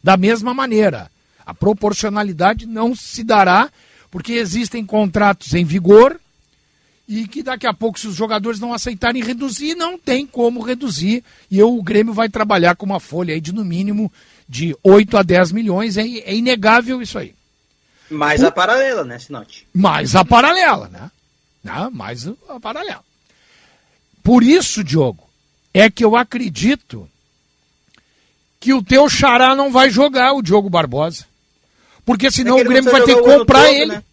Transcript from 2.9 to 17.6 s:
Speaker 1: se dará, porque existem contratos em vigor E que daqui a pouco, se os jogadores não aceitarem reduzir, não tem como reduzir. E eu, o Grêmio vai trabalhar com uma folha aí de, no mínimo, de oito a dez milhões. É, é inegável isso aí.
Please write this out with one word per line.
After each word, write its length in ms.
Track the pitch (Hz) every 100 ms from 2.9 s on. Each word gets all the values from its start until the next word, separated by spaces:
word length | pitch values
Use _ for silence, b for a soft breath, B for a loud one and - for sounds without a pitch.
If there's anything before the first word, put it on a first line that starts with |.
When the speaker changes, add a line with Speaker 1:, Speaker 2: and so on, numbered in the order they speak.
Speaker 1:
se 300 | 247 - -
dará, 440 | 226 214 185 185 277 b b b b
porque 240 | 180 -
existem 500 | 233 208 196 233 240 202
contratos 680 | 214 208 185 202 196 -
em 100 | 170
vigor 540 | 170 180 170 208 254 339 _ _ _ _ _ _ _ _ _
E 180 | 214 220
que 160 | 294
daqui 240 | 262 254 247
a 60 |
pouco, 260 | 190 226 190
se 80 | 220
os 80 |
jogadores 460 | 170 220 214 214 220
não 140 | 240
aceitarem 480 | 240 254 214 240 247
reduzir, 520 | 226 247 269 208 294
não 220 | 339 339 349
tem 280 | - 254 285
como 340 | 254 233 240
reduzir. 640 | 226 247 262 143 180 240 _ b b
E 80 | 190
eu, 160 | 220
o 80 | 247
Grêmio 300 | 180 220 226
vai 160 | 214 226
trabalhar 480 | 226 214 196 175 175
com 80 |
uma 160 | 196 190
folha 320 | - 160 175
aí 80 | 156
de, 100 | 156
no 120 | 196
mínimo, 480 | 202 170 196 208 214 b b b b
de 300 | 120 170 -
oito 320 | 190 202 208 214
a 60 |
dez 280 | 180 180 180
milhões. 460 | 202 220 185 226 196
É, 60 |
é 320 | 226 240 -
inegável 680 | 208 240 247 208 226 240 254
isso 180 | 233 208
aí. 140 | 123 _ _ _